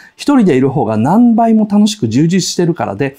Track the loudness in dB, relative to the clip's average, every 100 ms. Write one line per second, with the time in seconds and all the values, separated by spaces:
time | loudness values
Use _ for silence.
0 | -20 -8 -2 2 2 2 0 -2 -2 -2
1 | 0 2 2 2 2 0 0 0 0 -2
2 | -2 0 0 0 -2 -2 -2 -2 -6 -4
3 | -6